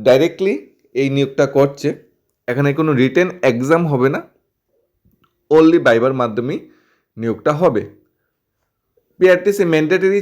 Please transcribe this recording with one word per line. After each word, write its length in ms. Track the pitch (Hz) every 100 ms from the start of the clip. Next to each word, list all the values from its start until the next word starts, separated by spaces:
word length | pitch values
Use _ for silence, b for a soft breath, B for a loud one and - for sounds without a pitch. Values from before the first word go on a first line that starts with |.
| 131
ডাইরেক্টলি 480 | 131 170 - 190 269 - _ _ 127
এই 80 | 139 139
নিয়োগটা 280 | 135 151 139 139
করছে, 320 | 139 143 147 - _ _ _ _ -
এখানে 180 | 123 143 143
কোনো 120 | 156 139
রিটেন 280 | 131 170 185 - 135
এক্সাম 320 | 120 135 165 165
হবে 160 | 135 135
না, 60 | 185 - _ _ _ _ _ _ _ _ _ _ _ - 156
only 200 | 160 170 135
ভাইবার 280 | 117 131 131
মাধ্যমেই 400 | 120 107 123 185 - b b b b -
নিয়োগটা 320 | 113 110 151 147
হবে। 220 | 175 110 98 - _ _ _ _ _ _ _ _ _ _ _ -
পিআরটিসি 460 | 185 180 202 202 175
ম্যান্ডেটরি 460 | 156 156 185 190 202